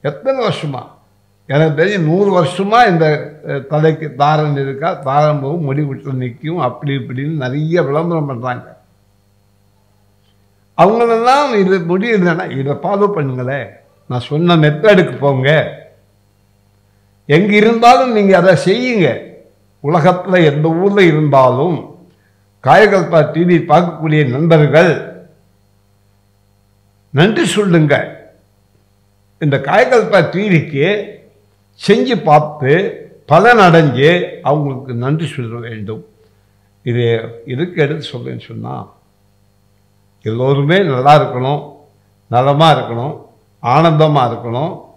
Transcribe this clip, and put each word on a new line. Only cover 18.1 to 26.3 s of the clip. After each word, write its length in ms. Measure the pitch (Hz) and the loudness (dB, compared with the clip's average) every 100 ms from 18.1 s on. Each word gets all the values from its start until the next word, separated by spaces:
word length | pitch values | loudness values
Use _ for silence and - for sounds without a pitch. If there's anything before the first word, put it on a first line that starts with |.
| 220 | 2
நீங்க 140 | 196 185 | 4 4
அதை 160 | 180 175 180 | 4 2 2
செய்யுங்க. 420 | 220 254 226 151 110 - - _ _ _ _ | -2 -2 0 0 -2 -10 -20 _ _ _ _
உலகத்துல 540 | 139 165 160 180 196 180 160 | -2 2 2 0 0 2 2
எந்த 180 | 139 156 165 | 2 -2 0
ஊர்ல 200 | 196 202 180 | 0 4 2
இருந்தாலும் 680 | 151 151 135 127 120 165 151 - - _ _ _ _ _ _ 127 | 2 2 4 2 2 -2 -4 -8 -20 _ _ _ _ _ _ 2
காயகல்பா 540 | 170 208 196 170 165 151 | 4 6 2 2 2 2
டி 100 | 156 175 | 0 2
வி 100 | 170 - | 2 4
பார்க்கக்கூடிய 520 | 151 175 - 156 151 135 | 2 2 -4 -2 0 0
நண்பர்கள் 580 | 123 165 160 147 143 180 139 - - - _ _ _ _ _ _ _ _ _ _ | 0 2 4 4 4 4 0 -6 -18 -20 _ _ _ _ _ _ _ _ _ _